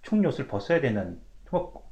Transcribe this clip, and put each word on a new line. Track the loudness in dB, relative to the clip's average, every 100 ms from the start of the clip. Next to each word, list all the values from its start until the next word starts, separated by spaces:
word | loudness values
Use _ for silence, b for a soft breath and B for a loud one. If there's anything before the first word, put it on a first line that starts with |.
총리 | 2 2 2
옷을 | 0 -4
벗어야 | -4 2 2
되는 | 4 0 -4 -10 -16 -20 -4
정말 | -4 -4 -12 -18